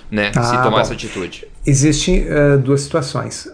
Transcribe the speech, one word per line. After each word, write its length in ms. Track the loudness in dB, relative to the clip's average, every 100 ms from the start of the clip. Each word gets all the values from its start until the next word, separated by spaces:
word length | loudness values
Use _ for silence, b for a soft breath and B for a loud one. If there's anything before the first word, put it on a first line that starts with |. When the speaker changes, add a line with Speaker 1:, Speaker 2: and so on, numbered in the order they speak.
| B
Speaker 1:
né, 200 | -2 0
se 60 | 0
Speaker 2:
Ah, 200 | 0 2
Speaker 1:
tomar 120 | 2 2
Speaker 2:
bom. 40 |
Speaker 1:
essa 120 | 0
atitude? 540 | -4 -8 -8 -8 -10 -18 -6 0
Speaker 2:
Existe, 580 | 2 4 2 2 0 2
eh, 300 | 2 4 4
duas 240 | 4 0
situações. 680 | 0 -4 -4 -6 -6 -10 -14